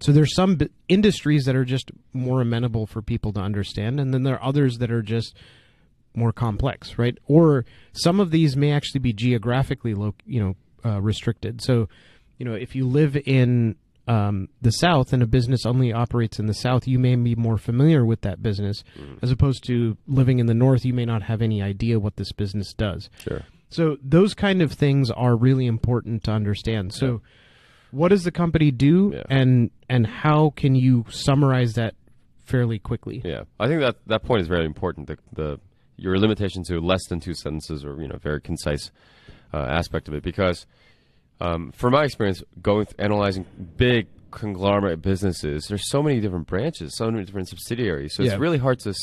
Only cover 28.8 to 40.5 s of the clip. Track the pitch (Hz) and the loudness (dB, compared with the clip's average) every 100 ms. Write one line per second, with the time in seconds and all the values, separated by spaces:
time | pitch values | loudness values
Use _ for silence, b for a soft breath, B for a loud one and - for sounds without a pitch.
28.8 | 139 175 202 - - 135 127 127 117 - | 4 6 4 -2 -2 2 4 4 2 -2
29.8 | - 127 113 - 151 151 156 - 143 131 | -2 0 0 0 2 4 2 2 2 4
30.8 | 127 123 113 - - 139 139 127 120 110 | 4 2 0 -4 0 2 4 2 0 -2
31.8 | 113 - _ _ _ _ - 127 120 113 | -4 -6 _ _ _ _ -4 0 0 -2
32.8 | - 120 - 113 90 62 - - 120 165 | -6 -8 -8 -10 -8 -8 -10 -4 -2 0
33.8 | 131 - - 110 - 117 82 87 80 73 | 0 -2 -4 -4 0 0 2 0 0 -4
34.8 | 90 78 69 78 _ - 76 71 - _ | -6 -6 -12 -14 _ -8 -8 -8 -14 _
35.8 | _ - 90 95 107 107 98 92 85 85 | _ -10 -2 2 2 2 -4 -6 -6 -4
36.8 | 85 92 - 87 90 80 - 76 - 78 | 0 -2 -2 -8 -8 -10 -8 -8 -8 -10
37.8 | 71 71 73 - - 76 - 82 78 73 | -10 -12 -12 -10 -6 -6 -6 -6 -4 -6
38.8 | - _ b b b b b 78 65 80 | -8 _ b b b b b -6 -4 -4
39.8 | 85 80 - 73 87 85 92 | -4 -6 -8 -8 -6 -2 0